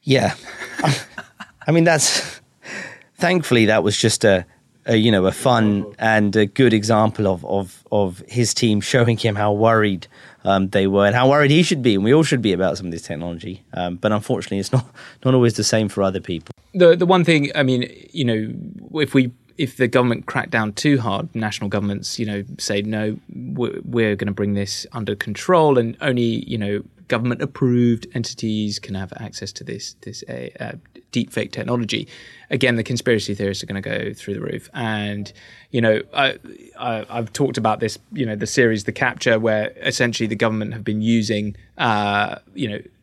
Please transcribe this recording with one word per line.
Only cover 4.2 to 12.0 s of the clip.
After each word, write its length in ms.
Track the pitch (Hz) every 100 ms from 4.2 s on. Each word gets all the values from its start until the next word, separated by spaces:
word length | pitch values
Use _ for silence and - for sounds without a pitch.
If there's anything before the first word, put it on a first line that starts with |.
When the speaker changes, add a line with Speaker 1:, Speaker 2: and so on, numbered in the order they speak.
Speaker 1:
a, 220 | 107 95 - _ _ _ -
a, 80 |
you 160 | 113 113
know, 160 | 101 92
a 60 |
fun 520 | - 135 120 107 101 - -
and 360 | 113 110 104 107
a 100 | 101
good 260 | - 127
example 540 | 110 104 107 110 - 98
of, 180 | 90
of, 380 | - 98 95 - _
of 320 | 104 98 87 -
his 260 | 113 113
team 260 | - 117 104
showing 380 | - 131 120 110
him 160 | 113
how 180 | 104 104
worried, 540 | 104 113 113 104 92 - - - _
um, 240 | 98 98 95
they 180 | 98 98
were 200 | 98 101
and 100 | 120
how 120 | 131
worried 220 | 143 143
he 140 | 151
should 180 | 175 156
be, 140 | 123
and 80 | 98